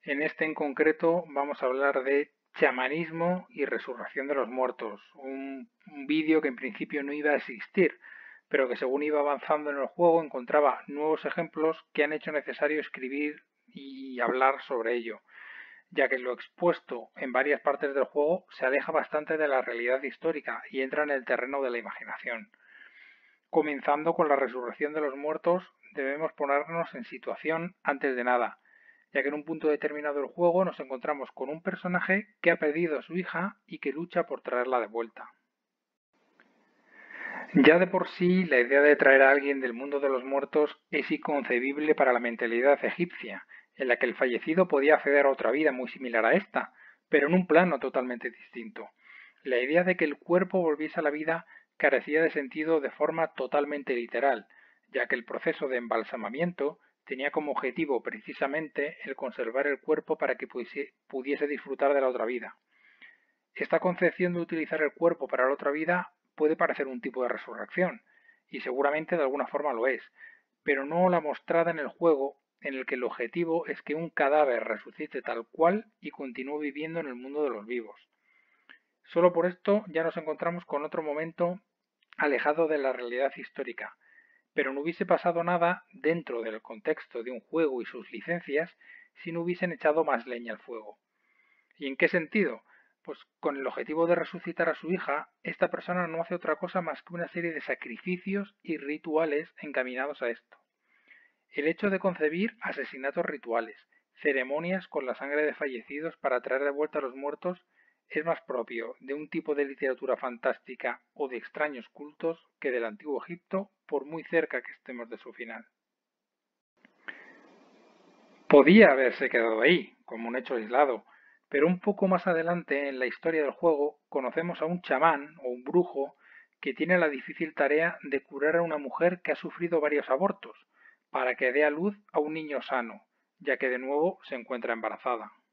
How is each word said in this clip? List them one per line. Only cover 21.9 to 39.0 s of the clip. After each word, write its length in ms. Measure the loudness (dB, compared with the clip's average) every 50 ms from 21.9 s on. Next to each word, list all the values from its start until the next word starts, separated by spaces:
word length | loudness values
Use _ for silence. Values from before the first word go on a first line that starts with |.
| -14 -14 -12 -12 -14 -10 -8 -8 -10 -10 -10 _ _ _ _ _ -20 -20 -20 -20 _ -20 -20 -20 -20 _ _ _ _ _ _ _
Comenzando 640 | 0 0 2 2 -2 -2 0 0 0 2 2 0 2
con 140 | 2 4 4
la 60 | 4
resurrección 580 | 4 4 0 -2 -6 -8 -8 -4 -4 -4 -2 -2
de 60 | -2
los 160 | -2 -2 -4
muertos, 460 | -4 -6 -4 -6 -2 2 2 2 2 0 -8 _ _ _ -16 -8
debemos 400 | -6 -4 -4 -4 -2 -4 -6 -4
ponernos 600 | -4 -2 2 2 0 0 -2 -4 -4 -4 -4 -6
en 120 | -14 -14
situación 720 | -12 -14 -12 -8 -8 -8 -6 -2 -2 -2 -2 -2 -6 -10 _ _
antes 320 | -2 -2 0 0 -2 -2
de 80 | 0 2
nada, 340 | 2 2 2 2 0 -4 _ _ _ _ _ _ -20 -20 _ _ _ _
ya 100 | -2 -2
que 60 | -2
en 60 | -4
un 100 | -6 -6
punto 240 | -8 -8 0 2 2
determinado 480 | 2 2 0 -4 -4 -4 -6 -4 -2
del 100 | -2 -4
juego 380 | -6 -2 2 2 4 4 4 2
nos 140 | 0 -2 -8
encontramos 500 | -10 -10 -10 -6 -4 -4 -4 -4 -4 -10
con 180 | -8 -8 -6 -6
un 140 | -6 -6 _
personaje 640 | -6 -6 -4 -4 -2 -2 0 2 2 0 0 0 _ _ _ 4
que 80 | 4
ha 60 | 4
perdido 420 | 4 2 0 2 2 0 0 0 -2
a 40 | -4
su 140 | -4 -6
hija 400 | -4 -4 -4 -4 -4 -4 -4 -6 _ _
y 140 | _ -14 -6
que 140 | -4 -4 -4
lucha 320 | -4 -6 -4 -2 -2 -2
por 180 | -2 -4 -8 _
traerla 380 | -2 -2 0 0 2 2 0
de 80 | 0 0
vuelta. 420 | -4 -6 -6 -6 _ -16 -18 -18 _ _ _ _ _ _ _ _ _ _ _ _ _ _ _ _ _ _ _ _ _ _ -20 _ _ _ _ _ _ _ _ _ _ -20 -20 -18 -14 -12 -12 -10 -10 -12 -12 0 4
Ya 240 | 8 10 10 10 8
de 80 | 6
por 220 | 2 2 -2 -2 -2
sí, 360 | -4 0 2 4 4 4 2
la 140 | 4 4 2
idea 220 | 4 6 6 8
de 160 | 8 8 8
traer 260 | 8